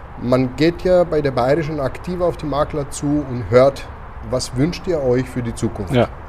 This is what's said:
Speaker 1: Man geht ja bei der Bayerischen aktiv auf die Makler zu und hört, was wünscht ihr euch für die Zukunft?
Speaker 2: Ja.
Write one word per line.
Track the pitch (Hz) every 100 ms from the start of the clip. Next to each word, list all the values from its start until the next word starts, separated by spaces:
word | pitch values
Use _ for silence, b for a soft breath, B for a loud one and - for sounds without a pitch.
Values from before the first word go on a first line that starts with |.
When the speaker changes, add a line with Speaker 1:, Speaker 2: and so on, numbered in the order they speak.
| B -
Speaker 1:
Man | 117 127 127 120
geht | 160 170
ja | 180 180
bei | 170 156
der | 143
Bayerischen | 123 123 160 151 151
aktiv | 131 - - 180
auf | 175 -
die | 156
Makler | 139 151 151 135
zu | - 147
und | 147 135 123 95
hört, | 120 135 - - - - - 110
was | 123 - 123
wünscht | 160 175 -
ihr | 160
euch | 131 127 127
für | 127
die | 117
Zukunft? | 113 110 - 95
Speaker 2:
Ja. | 127 113 -